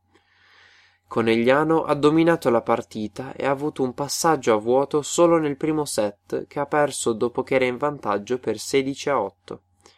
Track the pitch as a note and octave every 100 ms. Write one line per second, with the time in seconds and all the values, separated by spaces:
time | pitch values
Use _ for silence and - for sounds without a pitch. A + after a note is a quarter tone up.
0 | _ _ _ _ _ _ _ _ _ _
1 | - A#2+ A2+ A2+ A#2+ C#3 D#3 D#3+ - D3
2 | D3 D#3+ E3 E3 C3 A#2 - A#2 - A2+
3 | G#2+ - C3 - C3 C#3 D3 C#3+ B2+ A#2+
4 | C#3 - E3+ D3 B2 G#2+ A2+ C3 C#3 D3+
5 | C#3 - E3+ E3+ D3+ C#3 D#3+ D#3 C#3+ -
6 | G#2 - - C3 - D3 C#3+ D3+ C#3+ -
7 | A#2+ A2 A#2+ C3 A#2+ C3+ B2+ B2 D3 C#3+
8 | G#2+ G2+ G#2 B2 A2+ G#2+ - C#3 C3+ C#3
9 | D3+ C3 G2 _ - - _ _ _